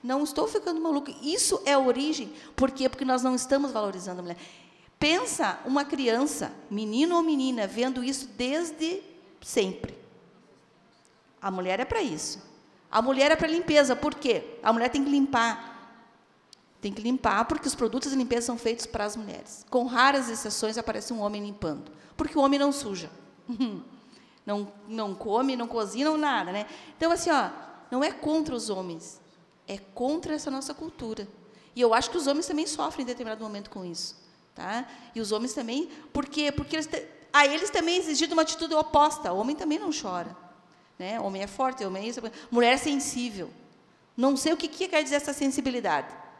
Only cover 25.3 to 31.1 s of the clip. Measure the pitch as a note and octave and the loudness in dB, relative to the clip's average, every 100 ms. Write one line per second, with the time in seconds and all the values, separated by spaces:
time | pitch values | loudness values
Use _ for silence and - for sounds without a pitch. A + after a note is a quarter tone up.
25.3 | A3 C4+ B3 A#3 A#3 G#3 G#3+ D4 D#4 D4+ | 2 2 0 -2 -2 -2 0 2 2 2
26.3 | A#3+ F3+ G3 G#3 - - - E4 E4+ E4+ | 0 -2 -6 -6 -12 -20 -2 2 2 4
27.3 | D4 F#3+ - - - - B3+ D4+ - D4+ | 2 2 -4 -16 -20 -6 0 0 0 0
28.3 | D#4 D#4 A#3+ A3 F#3 F#3 E3 - - - | 0 0 -4 -4 -4 -6 -10 -14 -20 -20
29.3 | _ _ _ - G3 - - B3 D#4 - | _ _ _ -12 -12 -12 -4 -2 0 -2
30.3 | D4+ D4+ C4+ C4+ D4 D#4+ - A#3 | -6 -4 -6 -8 -10 -12 -8 -8